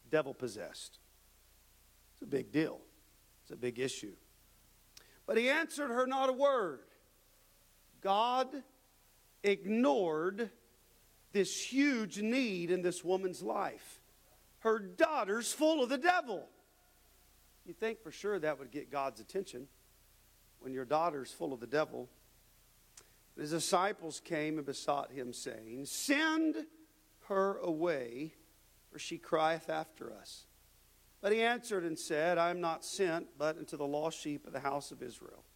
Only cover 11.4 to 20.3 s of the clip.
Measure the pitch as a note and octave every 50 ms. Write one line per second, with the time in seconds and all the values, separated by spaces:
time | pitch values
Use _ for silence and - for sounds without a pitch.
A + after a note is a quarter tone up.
11.4 | F#3 - - - - - A#3+ C4+ C#4+ D4 C4+ A#3 G#3+ F3+ E3 F#3+ G#3+ A3 A#3+ C4+
12.4 | C4 A3+ F#3+ F3+ E3+ E3 F3+ F#3 F3+ F3+ F3+ - - E3 F#3 F#3+ F#3+ F#3 - -
13.4 | F3 G#3 A3 G#3 F#3+ D3 - - - - - - - _ - _ _ _ - -
14.4 | _ _ _ - - A3 A3 A3+ G3+ F#3+ F3+ - D#4+ D#4+ D#4 C#4 A3 F#3+ G3+ A#3
15.4 | A#3 - - - D4+ D#4 D#4+ D4+ B3+ A3+ C#4 C4+ C#4 F4 F4+ F4+ D#4+ B3+ G3+ E3
16.4 | B2+ - - - _ _ _ _ _ _ _ _ _ _ _ _ _ _ _ _
17.4 | _ _ _ _ - F#3 E3+ - A3 A3+ A3+ - - D#3+ - - - G3+ G#3 F#3
18.4 | D3+ D3+ D3+ C3+ C#3 A#2+ A2 D3 - - C3 C#3+ C#3 C3+ - - A2 - - F#3+
19.4 | G3+ - - B2 C3+ - - _ _ _ _ _ _ _ _ _ _ _